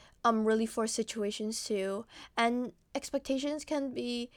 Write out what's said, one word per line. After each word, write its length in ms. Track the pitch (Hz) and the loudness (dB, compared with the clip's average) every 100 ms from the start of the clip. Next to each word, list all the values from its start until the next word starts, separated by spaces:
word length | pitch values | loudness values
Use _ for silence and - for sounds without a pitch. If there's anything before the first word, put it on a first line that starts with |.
| - - | -20 0
um, 220 | 240 220 220 | 4 4 4
really 200 | 220 220 | 4 2
for 220 | - 220 | 0 0
situations 760 | - 220 - 202 - 214 220 | 0 -2 -2 -4 -2 -4 -4
too. 420 | - 208 190 196 226 - - - | -2 0 0 -4 -8 -16 -8 2
And 340 | 233 247 247 - _ 277 | 2 2 -2 -8 _ -8
expectations 680 | - 277 269 269 285 302 - | -4 -2 0 0 0 -4 -2
can 280 | 302 277 | -2 -2
be 360 | 240 240 240 240 | -4 -4 -4 -6